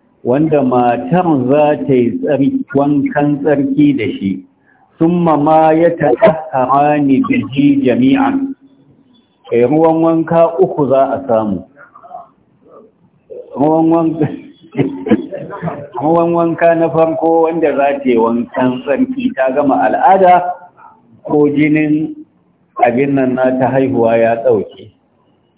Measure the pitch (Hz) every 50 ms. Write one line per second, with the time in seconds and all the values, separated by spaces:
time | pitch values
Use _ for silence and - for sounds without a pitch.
0 | _ _ _ _ - 117 127 147 160 156 151 143 131 127 123 123 120 120 117 113
1 | - - 170 180 175 170 151 131 120 123 139 151 151 147 151 - - - 131 123
2 | 120 113 107 - - 151 143 131 139 131 135 127 - - - 139 143 147 147 139
3 | 139 135 - 147 147 147 143 131 - 156 143 139 135 135 139 147 147 147 131 120
4 | 104 92 - - 101 98 90 - - _ _ _ _ _ _ _ _ _ _ -
5 | 165 170 180 175 170 165 151 143 143 156 156 160 160 156 160 160 170 170 170 165
6 | 151 143 - - - 160 160 160 - - - 131 127 131 135 139 147 147 151 147
7 | 143 135 131 123 - - 127 120 107 110 131 139 143 143 139 - 131 123 113 117
8 | 127 135 139 139 - - 277 - - - - - _ _ _ _ _ _ _ _
9 | _ _ _ _ _ _ _ _ - - 120 117 120 123 147 156 165 160 160 165
10 | 165 165 165 165 160 165 170 165 165 165 165 - 185 - - 151 143 120 135 135
11 | 135 135 113 101 - - 117 110 110 104 95 85 - - _ - - - - -
12 | - - - - - - _ _ _ _ _ _ _ - - - - _ _ _
13 | _ _ _ _ _ - - - - - - 127 139 156 160 160 160 160 165 165
14 | 165 160 151 - 147 - - - - - - _ - - - 196 - - - -
15 | - - - - - - - - 147 175 202 196 175 165 - - - - - -
16 | 143 156 170 170 170 170 170 170 170 170 160 - 175 170 165 165 165 156 160 160
17 | 165 160 156 - 165 165 165 165 160 160 165 165 160 147 131 135 139 143 139 135
18 | 135 127 120 113 113 113 117 120 117 - - 127 127 127 123 127 - 143 135 127
19 | - - - - 120 - - 135 131 131 - 147 139 139 127 123 117 107 - -
20 | - 175 196 190 190 180 180 175 180 - - - - - _ - - - - _
21 | _ _ - - - 147 151 147 147 143 139 139 156 151 151 156 151 151 151 156
22 | 156 - - - - _ _ _ _ _ _ _ _ _ - - - 120 113 127
23 | 143 143 139 139 131 127 123 127 131 127 131 127 131 131 131 135 135 123 117 117
24 | 113 113 117 117 113 113 117 117 123 127 117 98 90 - - - - - _ _
25 | _ _ _ _ _ _ _ _ _ _ _